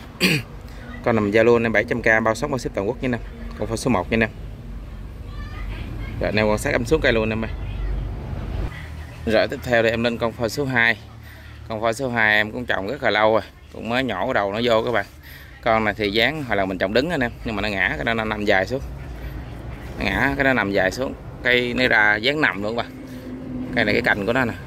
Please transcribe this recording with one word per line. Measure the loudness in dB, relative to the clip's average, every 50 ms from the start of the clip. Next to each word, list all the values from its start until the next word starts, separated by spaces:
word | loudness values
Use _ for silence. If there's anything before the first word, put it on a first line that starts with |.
| -16 -14 -4 0
<clears throat> | 0 2 2 0 -2 -6 -12 -14 -14 -14 -14 -14 -12 -12 -10 -2 0
Con | 2 4
nằm | 4 4 4
Zalo | 6 6 8 8 6
anh | 6 4
em, | 4
bảy | 2 2 2
trăm | 2 0 2
K | 4 4 4 6 4
bao | 2 2
sống, | 0 -2 -4
bao | -2 -4
ship | -4 -4 -2
toàn | -2 -2 -2
quốc | -2 -2
nha | -2
anh | -2 -2
em. | -2 -4 -8 -12 -10 -10 -10 -6 -6
Con | -4 -4
phôi | -2
số | 0 2 2
một | 2 2 2 2
nha | 2
anh | 2
em. | 2 0 -2 -6 -12 -12 -12 -12 -12 -12 -12 -12 -12 -12 -12 -12 -12 -12 -12 -12 -12 -12 -10 -10 -10 -10 -8 -8 -8 -6 -6 -8 -8 -8 -8 -8 -8 -6 -4 -2
Rồi | -2 0
anh | 2
em | 4 4
quan | 4 2 2
sát | 2 0
em | 0 0 2
xuống | 2 2 4
cây | 4 4
luôn | 4 4 2
anh | 0
em | 0 -2 -4
ơi. | -4 -6 -6 -8 -6 -6 -4 -4 -4 -4 -4 -4 -6 -6 -8 -8 -8 -8 -6 -6 -6 -4 -4 -4 -6 -6 -10 -12 -12 -12 -12 -14 -14 -14 -6 -2
Rồi | 2 4 4 2 2
tiếp | -2 -6
theo | -2 2 4 4
thì | 4 4
em | 2 2 0
lên | 0 0 0
con | -2 -2
phôi | -2 -2 -4 -2
số | -2 -2 -2
hai. | 0 2 4 4 4 2 0 -4 -16 -18 -18 -18 -18 -18 -18 -18 -18 -18 -16 -10 -8
Con | -4 0
phôi | 0 0 0
số | 0 -2 0
hai | 2 4 6 6 6
em | 6 4 2
cũng | -2 -6 -4
trồng | -2 -2 -2 -2
rất | -4 -4 0
là | 0 2
lâu | 4 4 4 4
rồi, | 4 2 0 -4 -10 -20 -20 -16
cũng | -12 -8 -4 -2
mới | -2 0 0
nhổ | -2 -2 -2 -2
cái | 0 0
đầu | 0 0 0
nó | -2 0 2
vô | 2 2 2
các | 2 2
bạn. | 0 0 -2 -4 -8 -18 -20 -18 -18 -18 -18 -20 -14 -2 2
Con | 2 4 4 2
này | 0 0
thì | 0 0 0
dáng | 2 2 2 2 0 -2 -2
hồi | 0 0
là | 0 0
mình | 0 0 0
trồng | 0 2
đứng | 2 2 2 2
anh | 0 0
em, | -2 -2 -4 -6 -6
nhưng | -4 -4
mà | -2
nó | -2 -2
ngã, | 0 0 0 0 0
cái | 0 -2
đó | 0 0
nó | 0 0
nằm | -2 -2 0 2
dài | 4 4 4 2
xuống. | 0 -2 -4 -6 -8 -10 -12 -12 -12 -12 -10 -10 -10 -10 -10 -10 -12 -12 -12 -12 -12 -12 -10 -12 -10 -8 -4
Nó | -2
ngã, | -2 0 2 2 2 2
cái | 2 2
đó | 4
nằm | 4 2 2 2
dài | 2 2 2 2
xuống. | 2 -2 -4 -6 -6 -8 -12 -14 -10 -4
Cây | 0 2 2 2 2 0 0
nó | 2 2 4
ra | 6 6 6 6 4
dáng | 4 2 0 2 2
nằm | 2 2 2 0
luôn | -2 -2 -2
các | -4
bạn. | -4 -6 -8 -14 -14 -14 -14 -12 -12 -12 -12 -10 -10 -8 -8 -8 -6 -2 0
Cây | 0 2
này | 2 2
cái | 2
cành | 4 4 2 2 2
của | 2
nó | 2 2 2
nè, | 0 -2 -6 -10